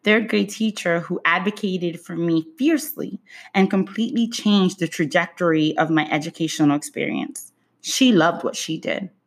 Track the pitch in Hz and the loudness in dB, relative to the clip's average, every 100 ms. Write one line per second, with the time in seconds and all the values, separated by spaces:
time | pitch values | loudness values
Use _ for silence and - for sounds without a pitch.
0 | 208 214 220 208 196 - 220 208 180 170 | 4 2 2 0 0 -2 -4 -2 -2 -2
1 | 170 180 165 175 185 208 202 185 175 170 | -2 -2 0 0 0 -4 -4 -2 -4 -8
2 | - 170 170 165 160 - 277 311 - - | -10 -4 0 0 -2 -2 0 0 -2 -10
3 | - - _ - - 196 190 196 190 - | -10 -10 _ -20 -4 2 2 2 -2 -4
4 | 233 226 233 - 214 208 180 - 165 - | -4 -2 -2 0 2 4 4 0 -6 -2
5 | 156 175 175 - 175 160 156 151 160 160 | 0 0 -2 -2 0 2 2 2 2 2
6 | 147 156 160 - 160 - 147 143 - - | 0 -2 -4 -6 -6 2 2 2 -2 -6
7 | 147 - - - - _ _ _ - - | -4 -4 -8 -12 -18 _ _ _ -8 2
8 | 262 202 165 170 - - - 160 - - | 6 6 4 2 -6 -6 -8 -6 -4 -6
9 | 190 _ | -6 _